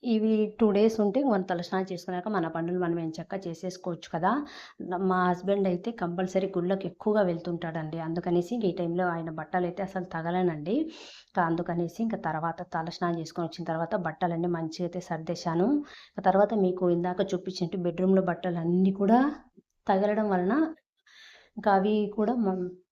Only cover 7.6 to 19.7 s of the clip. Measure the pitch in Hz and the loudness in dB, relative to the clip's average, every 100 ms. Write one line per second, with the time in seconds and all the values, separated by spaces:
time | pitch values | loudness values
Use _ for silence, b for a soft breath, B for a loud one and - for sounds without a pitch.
7.6 | 170 165 156 165 160 165 170 175 175 240 | -4 -6 -6 -6 -4 -4 0 0 0 -2
8.6 | 208 185 170 170 180 165 165 160 156 185 | -2 -2 -2 0 0 -2 -6 -8 -4 -2
9.6 | 175 175 190 190 175 165 160 180 180 156 | -2 -4 -6 -6 -6 -6 -2 2 2 0
10.6 | 151 247 320 B B B B - 170 165 | -2 -2 -2 B B B B 0 2 0
11.6 | 170 170 170 - 226 214 165 156 165 - | 0 -2 -2 -2 -4 -2 -4 -2 -4 -4
12.6 | 175 170 160 - 175 170 160 - 165 160 | -6 -4 -4 -2 0 0 -4 -4 -6 -4
13.6 | 165 160 165 165 165 156 175 165 175 170 | -4 -2 0 -2 -2 -2 0 0 0 0
14.6 | 160 160 175 180 175 160 160 170 175 165 | -4 -4 -6 -6 -6 -8 -4 -4 -2 2
15.6 | 202 294 294 B B - 190 190 208 220 | 4 2 -2 B B 0 4 6 6 4
16.6 | 185 180 180 170 180 180 190 180 185 185 | 2 2 2 2 0 0 0 0 -4 -4
17.6 | 170 190 175 170 185 190 180 170 185 175 | -4 -2 -4 0 4 4 4 -2 -2 -2
18.6 | 165 180 190 190 196 233 277 - - - | 0 4 4 4 4 6 4 -2 -16 -20
19.6 | _ | _